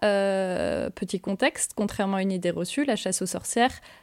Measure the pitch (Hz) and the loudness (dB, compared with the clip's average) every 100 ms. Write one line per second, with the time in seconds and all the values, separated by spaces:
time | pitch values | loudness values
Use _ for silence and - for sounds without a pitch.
0 | 208 202 196 190 185 180 85 82 - - | 2 4 2 2 0 0 0 0 -4 -4
1 | 190 185 196 196 269 - - - 202 - | -4 -4 -4 0 0 0 -4 -2 -2 0
2 | 196 196 190 185 175 170 180 - 285 214 | 0 0 0 0 0 0 -2 0 0 0
3 | 190 190 185 - - - 247 - - - | 0 -2 -2 -4 -2 2 2 2 -12 -20